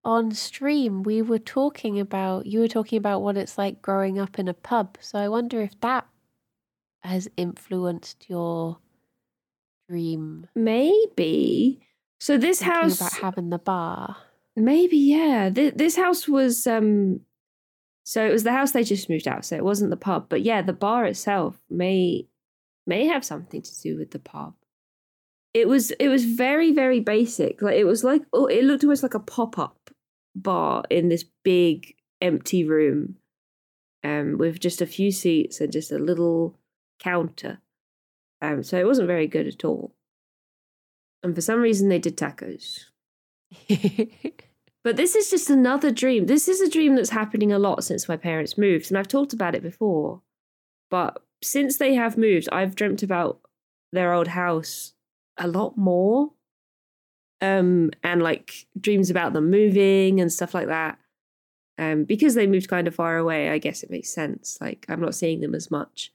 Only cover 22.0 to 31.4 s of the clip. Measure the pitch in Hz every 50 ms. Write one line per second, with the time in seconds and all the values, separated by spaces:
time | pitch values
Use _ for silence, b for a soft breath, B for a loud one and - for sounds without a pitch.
22 | 185 175 - - - _ _ _ _ _ _ _ _ _ _ _ _ - 240 214
23 | 269 311 339 269 262 - 156 151 175 _ - - - - - - - 160 156 156
24 | 156 - - 147 _ - - 151 147 160 180 _ _ _ _ _ _ _ _ _
25 | _ _ _ _ _ _ _ _ _ _ - 226 233 202 262 277 220 - - -
26 | 285 277 262 269 240 233 233 240 254 262 285 311 330 320 294 302 262 262 254 240
27 | 220 208 214 214 240 233 - - 156 - - - 208 202 - 185 208 175 226 226
28 | 233 254 285 302 - _ - 233 277 - 170 220 254 269 294 269 294 285 285 277
29 | 269 247 - 214 196 - - 254 226 220 - 190 143 - _ _ _ - _ _
30 | _ _ _ _ _ _ _ 190 190 196 185 175 165 151 123 - - - - 175
31 | 170 175 170 165 - _ _ _